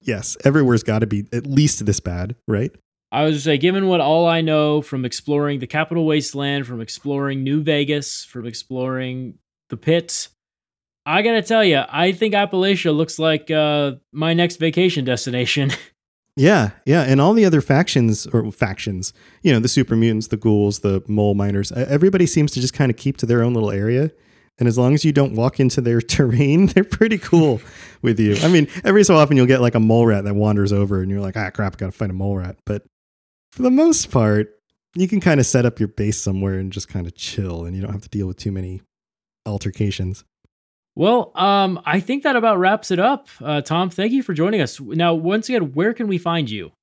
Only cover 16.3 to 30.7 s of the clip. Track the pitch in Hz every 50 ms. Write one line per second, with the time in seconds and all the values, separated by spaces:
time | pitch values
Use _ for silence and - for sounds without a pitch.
16.3 | _ - 135 165 214 180 113 101 - _ _ - 143 170 147 127 135 135 139 175
17.3 | 220 233 214 185 160 151 135 - 135 139 180 - - 143 120 113 107 104 - -
18.3 | - 117 110 110 98 - - 101 98 - - 113 98 92 95 - - _ _ _
19.3 | _ _ _ 185 135 117 113 127 - - 127 - 113 113 113 117 113 107 110 -
20.3 | - 107 - 113 107 104 104 101 101 - - 104 98 95 - - 104 104 104 104
21.3 | 101 101 101 101 101 101 101 - - 117 127 135 139 147 170 196 196 185 180 -
22.3 | - 170 147 147 - 127 123 127 - - 147 127 107 - - 135 135 - - 113
23.3 | 117 120 117 120 123 117 110 101 101 98 101 110 120 127 147 160 - _ _ _
24.3 | _ _ _ _ _ _ 123 120 110 123 123 123 143 147 - 156 143 139 139 135
25.3 | 107 110 117 131 - - 135 127 - - 127 120 117 117 113 - - - 147 123
26.3 | 113 117 143 139 147 165 196 185 - 190 190 - - - 220 226 220 190 - -
27.3 | - 170 160 151 123 104 - - - - - - - _ - 113 113 101 110 104
28.3 | 104 104 - 160 180 165 147 - - 185 - - 196 208 202 - 185 156 151 143
29.3 | 151 135 123 123 131 131 123 120 113 117 113 107 110 117 117 117 107 101 98 101
30.3 | 101 101 107 107 104 101 101 98